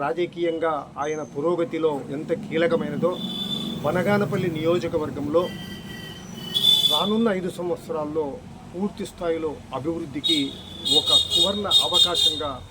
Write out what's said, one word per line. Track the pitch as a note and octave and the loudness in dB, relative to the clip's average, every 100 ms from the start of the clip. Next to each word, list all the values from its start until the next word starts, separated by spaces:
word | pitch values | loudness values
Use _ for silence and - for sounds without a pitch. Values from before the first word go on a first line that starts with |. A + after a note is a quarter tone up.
రాజకీయంగా | C#3+ E3 E3+ E3 E3+ E3 E3 D3+ - C3+ | 0 0 -2 0 0 2 0 0 -4 -4
ఆయన | D3 D#3 C#3+ C#3+ | -4 -4 -6 -2
పురోగతిలో | D#3+ F3 D#3+ D#3+ D#3+ C#3 B2 C#3 | 0 2 0 2 0 0 -4 -6
ఎంత | D#3+ - | -2 -4
కీలకమైనదో, | - D#3+ E3 E3 D3 C#3 E3+ F3 - - - - - - | -2 2 2 2 0 0 0 0 -6 -6 -4 -4 -4 -2
బనగానపల్లి | G3+ F3+ F3+ G#3 G3+ G3 F#3 D#3 | 0 2 2 2 2 0 0 0
నియోజకవర్గంలో | D#3+ F3 E3+ D#3+ D3+ C#3+ C#3+ E3 F3+ - - - - - - - - - - - - - - | 2 2 2 -2 -2 -4 2 2 2 -4 -10 -12 -12 -12 -12 -14 -14 -12 -4 2 6 6 6
రానున్న | D3+ F#3+ A3 A3+ F#3 | 4 4 4 4 2
ఐదు | F3 - | -2 -4
సంవత్సరాల్లో | F3 E3 - D#3+ D3+ D#3 C#3+ C3 - - - | -4 -4 -2 -4 -2 0 -2 -4 -12 -16 -10
పూర్తి | F3 G3+ G#3 F3+ | -4 -4 -2 -10
స్థాయిలో | - E3+ E3 D#3 C3+ - C3 | -4 -2 0 -2 -6 -8 -4
అభివృద్ధికి | C#3+ E3+ D#3+ D3 - D3+ C3+ - - - - - | -2 -4 -4 -4 0 2 0 -6 -14 -6 2 2
ఒక | - - - | 4 2 4
సువర్ణ | G3 G3 G3+ F#3+ - - | 2 2 2 2 2 4
అవకాశంగా | F3+ F3+ E3 D#3 D3+ D3 B2+ - | 4 4 4 2 2 -4 -6 -10